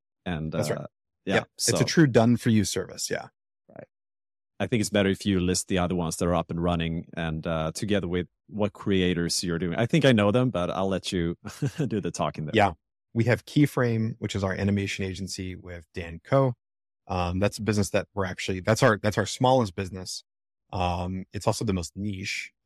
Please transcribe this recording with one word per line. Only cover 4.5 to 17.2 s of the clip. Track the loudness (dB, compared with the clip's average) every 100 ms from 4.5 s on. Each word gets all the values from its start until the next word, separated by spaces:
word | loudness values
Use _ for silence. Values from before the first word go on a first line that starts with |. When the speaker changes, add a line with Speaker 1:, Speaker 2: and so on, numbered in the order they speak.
| -6
Speaker 1:
I | -2
think | 0
it's | 2
better | 2 2
if | 2
you | 2 2
list | 2 0 0
the | 0
other | 0
ones | -2 -4 -2
that | 0
are |
up | 0 0
and | -2
running | 0 0 -2 -4 -8
and, | -6 -4 -4 -4
uh, | -2 -4
together | -4 -2 0 0
with | -4 -4 _ _
what | -4 -4
creators | -2 0 2 4 2 0 -2
you're | -2 -2
doing. | -2 -2
I | 0
think | 4
I | 6
know | 6 4
them, | 4 2
but | 0 -2
I'll | -2 -2
let | -2 -2
you | -2 -2 -4 -10 -6
<laughs> | -6 -4 -4
do | -2
the | -4
talking | -2 -4 -4
there. | -2
Speaker 2:
Yeah. | 2 2 2 _ _ _
We | 0
have | 2 2 0
Keyframe, | 2 2 2 0 0 -2 -4
which | -4
is | -2
our | -2
animation | 0 0 2 0 -4 -6
agency | -6 -8 -8 -10 -10
with | -14 -16 -14
Dan | -12 -10 -10
Coe. | 0 2 2 -2 _ _ _ _ -6
Um, | -2